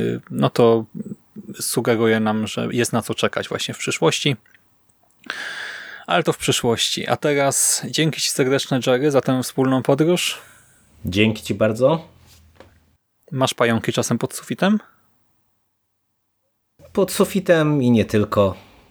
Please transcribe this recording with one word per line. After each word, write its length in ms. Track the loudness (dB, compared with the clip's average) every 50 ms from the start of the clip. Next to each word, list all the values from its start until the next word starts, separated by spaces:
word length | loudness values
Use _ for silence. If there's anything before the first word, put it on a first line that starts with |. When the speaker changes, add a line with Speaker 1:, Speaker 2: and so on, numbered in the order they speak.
| -2 -2 -4 -6 -8 -8
Speaker 1:
no 180 | -4 -2 -2 0
to 360 | 4 4 4 6 4 2 0 -4 -10 -14 -12 -12 -14 _ _ _ -20 -20 -18 -16 -12 -10
sugeruje 600 | -8 -4 -4 -2 0 0 0 2 2 2 2 2
nam, 280 | 0 -2 -2 -2 -4
że 200 | -6 -6 -6 -6 -4
jest 220 | -2 -2 -2 0 -2
na 80 | -4
co 120 | -2 -4 -4
czekać 340 | -2 -2 -2 -2 -4 -6 -6
właśnie 240 | -6 -6 -6 -6 -8
w 40 |
przyszłości. 580 | -8 -6 -6 -2 0 0 0 0 0 -2 -2 -2 -4 _ _ _ _ _ _ _ _ _ _ _ _ _ _ _ _ -14 -12 -12 -10 -10 -12 -12 -12 -12 -14 -14 -16 -16 -18 -18 -12 -4
Ale 160 | 0 0 0 2
to 100 | 0 -2
w 40 |
przyszłości. 680 | -2 0 0 0 0 2 0 0 0 0 -2 -2 -4 -2
A 100 | -2 -2
teraz 640 | 0 0 0 2 2 2 0 0 0 0 0 0 -2 -4 -4
dzięki 320 | -2 0 0 0 0 -2
ci 80 | -4 -4
serdeczne, 500 | 0 0 0 2 2 0 0 0 -2 0 2
Jerry, 240 | 2 2 2 2 4
za 100 | 2 2
tę 220 | 2 2 0 -2 -2
wspólną 400 | -4 -2 0 2 2 2 2 2
podróż. 580 | 2 2 2 4 2 2 0 0 -4 -6 -8 -14 -20 -20 -20 _ _ _ _ _ _ _ -10 -6
Speaker 2:
Dzięki 380 | -2 2 4 4 4 2 -2 -6
ci 100 | -6 -2
bardzo. 520 | 0 0 0 2 2 2 2 2 2 -4 -10 _ _ _ -20 -20 -20 _ _ _ -20 -20 -20 _ _ _ _ _ _ _ _ _ _ _ -8
Speaker 1:
Masz 220 | -2 0 0 0 2
pająki 400 | 2 2 2 2 0 0 -2 -2
czasem 240 | -2 0 0 0
pod 160 | -2 -2 -4 -8
sufitem? 460 | -8 -10 -8 -4 0 2 2 2 2 0 -6 _ _ _ _ _ _ _ _ _ _ _ _ _ _ _ _ _ _ _ _ _ _ _ _ _ _ _ _ _ _ _ _ _ _ _ _ _ _ -16 -6 -2
Speaker 2:
Pod 180 | -2 -2 0
sufitem 680 | 2 0 0 0 0 -2 2 2 4 4 4 2 2 2 4
i 80 | 4
nie 140 | 4 4 4
tylko. 500 | 2 2 0 0 2 2 2 2 2 0 -6 -14 -20 -20 -20 _ _